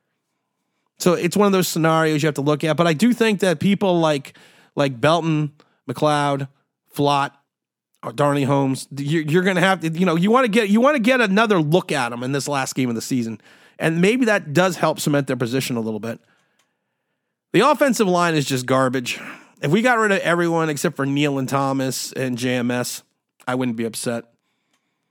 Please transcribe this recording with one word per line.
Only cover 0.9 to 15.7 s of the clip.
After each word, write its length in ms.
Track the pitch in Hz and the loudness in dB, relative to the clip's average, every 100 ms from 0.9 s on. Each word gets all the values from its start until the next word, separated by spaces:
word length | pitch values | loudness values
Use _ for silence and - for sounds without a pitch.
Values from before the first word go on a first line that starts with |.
| _ | _
So 160 | 185 | 0
it's 220 | 165 175 196 | 2 0 2
one 100 | 202 | 2
of 60 | |
those 160 | 190 175 | 2 0
scenarios 560 | 170 160 160 160 156 | 0 2 2 2 0
you 40 | 156 | -2
have 80 | 143 | -2
to 60 | |
look 220 | 139 147 | -2 0
at. 140 | 160 151 | 0 0
But 100 | 170 | 2
I 60 | |
do 200 | 156 240 | 2 2
think 280 | 240 226 202 | 2 0 2
that 180 | 190 156 | 0 0
people 400 | 190 202 196 175 | 0 0 2 2
like, 380 | 160 147 - - - _ _ - | 2 0 -6 -18 -20 _ _ -2
like 260 | 139 120 | -2 0
Belton, 500 | 143 170 160 151 151 - _ _ - | 2 2 2 0 -2 -6 _ _ -12
McLeod, 580 | 127 151 147 143 139 135 _ _ _ _ - | -2 0 2 0 -2 -6 _ _ _ _ -2
Flott, 360 | 143 143 139 - _ _ _ _ _ _ | 0 2 0 -6 _ _ _ _ _ _
or 120 | 120 | -10
Darnay 300 | 117 143 143 | -2 0 2
Holmes, 440 | 135 143 135 131 - 139 | 2 2 0 -2 -8 -8
you're, 280 | 143 165 | -4 -2
you're 200 | 156 170 | 0 0
gonna 160 | 185 180 | 2 2
have 220 | 190 190 | 2 0
to, 80 | 165 | -4
you 160 | 160 185 | -2 0
know, 100 | 165 | 0
you 160 | 196 | 2
wanna 160 | 240 254 | 2 2
get, 220 | 208 202 | 0 2
you 100 | 214 | 2
wanna 200 | 262 302 | 4 2
get 200 | 214 262 | 2 2
another 400 | 220 196 226 196 | 2 2 2 2
look 320 | 147 180 - | 2 0 0
at 220 | 151 120 | -2 -4
'em 100 | 120 | -4
in 80 | 127 | -4
this 160 | 143 135 | -4 -4
last 280 | 143 127 - | -4 -4 -2
game 120 | 127 | -2
of 80 | 113 | -2
the 60 | |
season. 400 | - 131 113 107 _ - _ - | -4 -4 -4 -8 _ -20 _ -6
And 220 | 151 165 | -2 2
maybe 240 | 190 254 233 | 2 2 2
that 280 | 202 151 | 0 0
does 240 | 147 190 175 | 0 0 0
help 220 | 160 151 | -2 0
cement 280 | - 143 135 | 0 0 0
their 80 | 123 | -4
position 420 | 120 131 - | -2 -2 -4